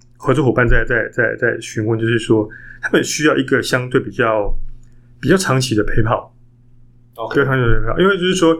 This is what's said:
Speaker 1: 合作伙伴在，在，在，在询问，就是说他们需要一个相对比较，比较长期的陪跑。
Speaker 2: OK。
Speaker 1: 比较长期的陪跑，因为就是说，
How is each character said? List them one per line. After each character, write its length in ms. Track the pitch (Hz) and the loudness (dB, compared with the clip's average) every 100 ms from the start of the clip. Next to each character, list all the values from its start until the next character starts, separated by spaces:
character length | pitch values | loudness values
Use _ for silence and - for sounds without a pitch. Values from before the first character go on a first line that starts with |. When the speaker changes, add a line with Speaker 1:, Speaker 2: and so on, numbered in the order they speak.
| _ _ | _ _
Speaker 1:
合 140 | - | -2
作 120 | 131 131 | 2 2
伙 60 | |
伴 160 | 127 120 | 2 4
在， 180 | 117 113 | 4 2
在， 240 | 117 - | -2 -2
在， 260 | - 113 107 | -2 -2 0
在 200 | 120 117 | -2 -4
询 240 | - 117 | -8 -6
问， 160 | 107 113 | -4 -2
就 60 | 113 | 0
是 140 | 117 | -2
说 280 | - 110 107 - - - | 2 0 0 -8 -20 -12
他 80 | - | -2
们 120 | 165 | 0
需 200 | 131 - | 0 -2
要 120 | 151 139 | 0 0
一 80 | |
个 200 | 131 127 | 0 -2
相 260 | - 131 123 | 0 -4 -2
对 100 | 131 | -4
比 120 | 101 | -4
较， 420 | 98 117 110 101 104 - - - - - - | -2 0 0 0 -2 -4 -10 -20 -20 -20 -8
比 80 | 127 | 0
较 80 | 190 | 0
长 240 | 160 131 | 2 0
期 140 | 127 | 0
的 100 | 107 | 0
陪 200 | - 120 | 2 2
跑。 320 | 107 101 - - - _ - - - - _ - | 2 0 -4 -20 -20 _ -20 -20 -20 -20 _ -12
Speaker 2:
OK。 180 | 110 | -4
Speaker 1:
比 60 | 143 | -2
较 60 | 135 | 0
长 100 | 131 | 2
期 60 | |
的 180 | 117 110 | 2 2
陪 80 | 110 | 2
跑， 120 | 120 | 2
因 80 | 185 | 2
为 80 | 190 | 2
就 80 | 180 | 0
是 100 | 180 | 2
说， 200 | 165 165 | 2 2